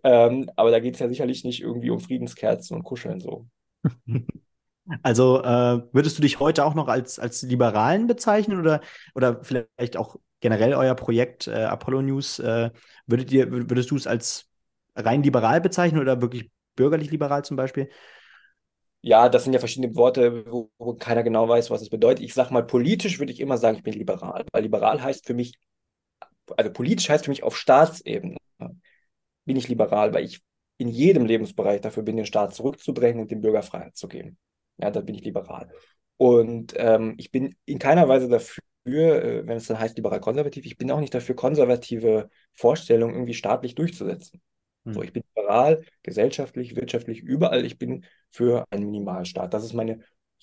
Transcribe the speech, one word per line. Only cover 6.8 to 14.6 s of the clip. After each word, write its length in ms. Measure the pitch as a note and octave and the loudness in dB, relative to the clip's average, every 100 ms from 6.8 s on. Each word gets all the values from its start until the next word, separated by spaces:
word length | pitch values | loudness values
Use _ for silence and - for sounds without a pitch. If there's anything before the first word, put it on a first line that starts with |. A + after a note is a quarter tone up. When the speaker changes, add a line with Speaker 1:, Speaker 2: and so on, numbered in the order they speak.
| C3 | -2
Speaker 3:
als, 300 | A#2+ B2 - | -2 -4 -8
als 240 | A#2 - | -8 -6
Liberalen 640 | C3 B2 A#2+ G#2+ A#2 F#3+ A#3 | -2 2 2 4 2 2 0
bezeichnen 520 | A#3+ - G#3+ G#3+ F#3+ | 0 2 2 0 0
oder, 200 | D#3+ D3+ - - - | 2 0 -2 -20 -12
oder 280 | - B2+ A#2 | 0 0 0
vielleicht 540 | - B2+ A#2 - A#2+ F#2 | -4 -6 -6 -8 -6 -6
auch 200 | - - _ _ | -8 -10 _ _
generell 340 | A#2 A2 A2+ | 0 4 4
euer 200 | C#3 C3 | 4 2
Projekt, 520 | B2+ - A#2 B2 - - | 0 0 0 0 -4 -8
äh, 160 | A2 | -4
Apollo 380 | A2 - - C3 | -4 -4 -4 -2
News, 360 | C3+ C3+ C#3+ - | -2 -4 -6 -6
äh, 320 | A#2+ A2+ A#2 A2+ _ _ - | -2 -2 -2 -6 _ _ -2
würdet 260 | A#2+ C3 | -2 2
ihr, 180 | C3 A#2+ | 2 2
wür-, 200 | B2 A#2+ | 0 -2
würdest 200 | B2 B2 | -2 0
du 60 | C#3 | -2
es 100 | - | -2
als 440 | A#2 - - - _ | -4 -4 -8 -12 _